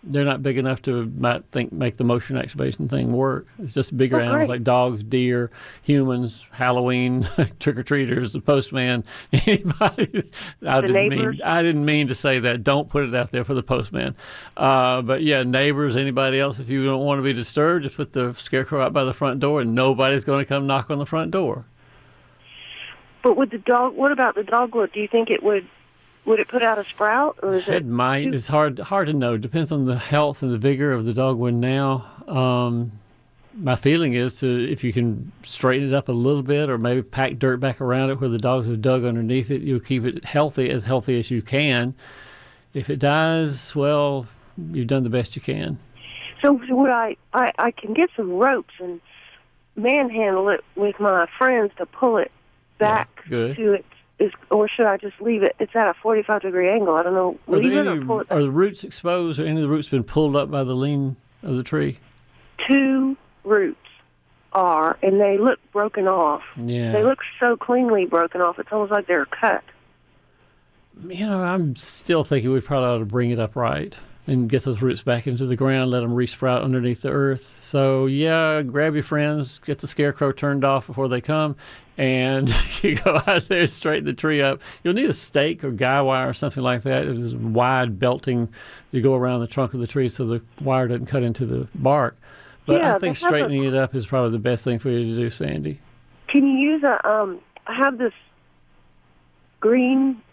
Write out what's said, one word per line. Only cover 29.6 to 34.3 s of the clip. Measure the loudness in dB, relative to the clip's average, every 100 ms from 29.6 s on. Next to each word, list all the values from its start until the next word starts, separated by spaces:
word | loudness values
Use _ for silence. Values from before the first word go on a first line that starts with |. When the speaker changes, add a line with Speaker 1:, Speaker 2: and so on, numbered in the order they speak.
| -2
Speaker 1:
on | 0
the | 0 -2
health | 0 2 2 0
and | -4
the | 0
vigor | 0 2 0
of | 0
the | -2
dogwood | 0 0 0 0
now. | 0 0 0 0 -2 -6 -20 -6
Um, | 0 2 2 0 -2 -4 -8 _ _ _ _ -20
my | -8 -2 0
feeling | 2 2 2
is | 0 -2